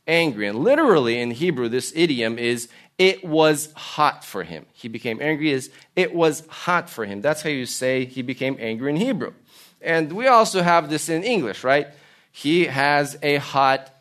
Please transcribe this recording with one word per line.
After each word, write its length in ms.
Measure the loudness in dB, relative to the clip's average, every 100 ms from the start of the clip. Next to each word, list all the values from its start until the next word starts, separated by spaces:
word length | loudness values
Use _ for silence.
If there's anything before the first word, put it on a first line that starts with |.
| -2
angry. 400 | 0 0 0 -4
And 160 | 0
literally 580 | 2 4 4 4 4 0
in 80 | -2
Hebrew, 400 | -2 -2 0 -2
this 240 | -2 -4
idiom 440 | 0 0 0 -2 -2
is, 300 | -2 -2 -6 -18 -8 2
"It 260 | 2 2
was 480 | 0 4 4 2 -4
hot 520 | -14 -8 0 0 0
for 180 | -8 -10
him." 220 | -10 -12 -16
He 140 | _ -12
became 340 | -8 -8 -4
angry 300 | -2 -2 -2
is, 180 | -2 -6 -18 _
"It 200 | -2 -2
was 260 | 2 0 0 -8
hot 400 | -8 -2 0 -2
for 160 | -8
him." 160 | -6 -2
That's 220 | -2 -2
how 60 | -4
you 180 | -6 -6
say 380 | -4 -2 0
he 180 | -2 -6
became 340 | -8 -4 -4 -4
angry 300 | -6 -6 -4
in 80 | -2
Hebrew. 360 | -2 -4 -6 -12 _ -20 -20 _
And 300 | -2 -2 -2
we 140 | 0
also 380 | 4 6 4 2
have 260 | 4 4 2
this 180 | -2 -2
in 160 | -2
English, 400 | 0 0 -2 -2
right? 240 | 2 2 0 -12 _ _ _
He 340 | -6 0 2
has 520 | 2 2 4 4 0 -2
a 160 | 0 0
hot 560 | 0 2 2 2 -4 _